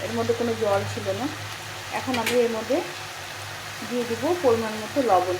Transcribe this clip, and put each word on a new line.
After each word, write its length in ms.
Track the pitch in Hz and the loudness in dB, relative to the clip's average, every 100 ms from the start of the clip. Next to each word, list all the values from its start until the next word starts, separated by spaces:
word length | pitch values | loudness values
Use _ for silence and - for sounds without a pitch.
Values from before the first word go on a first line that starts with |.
এর 80 | 190 233 | -2 -2
মধ্যে 160 | 226 226 | 2 2
কোনো 120 | 233 220 | 2 2
জল 200 | 214 196 196 | 4 2 2
ছিল 140 | - 202 196 | -4 -2 -2
না। 60 | 269 - - - - - - - | -2 -4 -10 -10 -10 -10 -6 -4
এখন 140 | 247 247 | -2 0
আমি 120 | 220 247 233 | 2 4 4
এর 60 | 220 | 2
মধ্যে 200 | 220 285 349 - - - - - - - - - 220 | 0 0 0 -8 -10 -10 -10 -10 -10 -10 -10 -10 -4
দিয়ে 180 | 240 226 | -2 -2
দিব 140 | 226 262 349 | -2 0 2
পরিমাণ 300 | 269 226 220 214 | 4 4 2 -4
মতো 180 | 214 285 247 | -4 0 4
লবণ। 280 | 185 180 180 | 6 4 -2